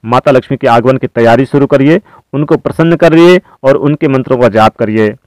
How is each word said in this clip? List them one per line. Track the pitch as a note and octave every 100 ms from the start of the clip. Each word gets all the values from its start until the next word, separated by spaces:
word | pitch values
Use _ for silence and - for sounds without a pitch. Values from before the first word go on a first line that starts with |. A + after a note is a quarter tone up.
माता | A2 B2 -
लक्ष्मी | C3 - C3+
के | C#3
आगमन | - A#2+ C3
की | -
तैयारी | - A#2 A#2
शुरू | C3+ C#3+ C#3
करिए, | C#3 C#3 F3 _ - _
उनको | C#3 D3+ D#3+
प्रसन्न | - - E3 E3+
करिए | E3 D#3+ E3+ F3+ _ _
और | C3+ -
उनके | C#3+ D3+ D3+
मंत्रों | C3+ B2 C3
का | A#2+
जाप | G#2+ A2 -
करिए। | A2 G#2+ G#2+ A#2